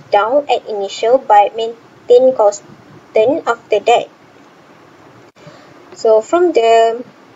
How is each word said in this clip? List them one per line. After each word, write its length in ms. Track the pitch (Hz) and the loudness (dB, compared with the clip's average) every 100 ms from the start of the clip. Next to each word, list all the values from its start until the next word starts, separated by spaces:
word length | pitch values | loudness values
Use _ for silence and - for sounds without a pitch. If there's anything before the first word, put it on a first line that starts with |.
| - | -4
down 340 | 202 214 269 - | -2 0 -2 -2
at 180 | 247 - | -6 -6
initial 500 | 208 196 - 226 262 | -10 -10 -6 -2 -2
but 380 | 262 208 202 226 | 2 2 2 -4
maintained 800 | 226 233 - _ - 247 262 254 | -10 -12 -20 _ 2 4 4 2
constant 1120 | 208 - - - - - _ 220 226 311 247 | -2 -2 -20 -20 -20 -20 _ -2 -2 -2 -6
after 320 | 233 - 208 | -8 -4 -4
that. 300 | - 233 - _ _ _ _ _ _ - _ _ - - - _ - - - - - - | 0 -2 -2 _ _ _ _ _ _ -20 _ _ -20 -20 -20 _ -20 -20 -20 -20 -20 -4
So 260 | 226 220 | 0 0
from 300 | - 349 349 | 0 -2 0
the 540 | 233 226 226 226 233 - _ _ | 0 2 2 2 -4 -14 _ _